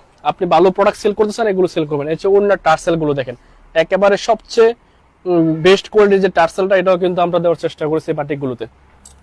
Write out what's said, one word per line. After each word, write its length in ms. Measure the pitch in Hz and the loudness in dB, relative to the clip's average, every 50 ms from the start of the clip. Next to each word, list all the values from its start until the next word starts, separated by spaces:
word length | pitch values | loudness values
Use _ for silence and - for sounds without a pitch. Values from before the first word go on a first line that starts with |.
| _ _ _ _ | _ _ _ _
আপনি 240 | - 147 - - 190 | -6 -6 -4 -2 -2
ভালো 240 | 175 165 160 185 190 | 0 2 4 4 2
প্রোডাক্ট 280 | 190 - 196 208 202 - | 2 2 0 0 0 0
সেল 140 | - 208 | -4 -4
করতে 200 | 202 - 220 208 | 0 0 -2 -2
চান, 140 | 208 - 226 | -2 -2 -2
এগুলো 220 | 214 190 185 185 165 | -2 0 0 -2 -2
সেল 180 | - 175 160 | -2 -4 -4
করবেন। 220 | 147 151 143 139 151 | -4 -4 -6 -4 -6
এই 80 | 165 | -6
যে 120 | - - 196 | -4 0 2
ওড়নার 280 | 196 202 202 202 196 175 | 2 2 4 2 0 0
টার্সেলগুলো 520 | - 160 160 - - 180 170 165 156 147 139 | 2 0 0 0 0 -2 -2 0 -2 -2 -2
দেখেন, 200 | 139 123 123 123 - _ _ _ _ _ _ - | -4 -6 -8 -12 -16 _ _ _ _ _ _ -2
একেবারে 420 | 165 165 - 190 190 202 196 202 | -2 0 0 0 0 2 2 2
সবচেয়ে, 580 | 190 - - 220 - - - - 233 226 226 233 - _ _ _ _ _ _ _ _ _ | 0 0 -2 -2 -2 -4 -4 2 2 2 2 2 -2 _ _ _ _ _ _ _ _ _
উম, 300 | 185 175 170 165 160 160 | 0 0 2 2 0 -2
বেস্ট 340 | 160 156 185 196 196 - - | 0 2 2 2 2 0 -2
কোয়ালিটির 320 | - 214 208 202 196 196 | 2 2 4 4 2 2
যে 80 | 190 190 | 0 0
টার্সেলটা, 480 | - 170 170 - - - 190 196 196 | 0 0 0 0 0 -4 -2 0 0
এটাও 220 | 185 180 190 185 175 | 0 2 0 0 0
কিন্তু 240 | 185 180 180 180 | 0 -2 -2 -2
আমরা 160 | 175 175 175 175 | -2 0 -2 0
দেওয়ার 180 | 170 175 165 | 0 0 -2
চেষ্টা 300 | - - 156 - - 160 | -2 -4 -8 -6 -6 -4
করেছি 240 | 151 160 156 - 165 | -4 -4 -4 -4 -6
এই 40 | 156 | -6
বাটিকগুলোতে। 520 | 151 143 143 151 143 139 131 123 117 113 - _ _ _ _ _ _ _ - - _ | -6 -6 -8 -8 -8 -6 -8 -8 -10 -12 -16 _ _ _ _ _ _ _ -20 -20 _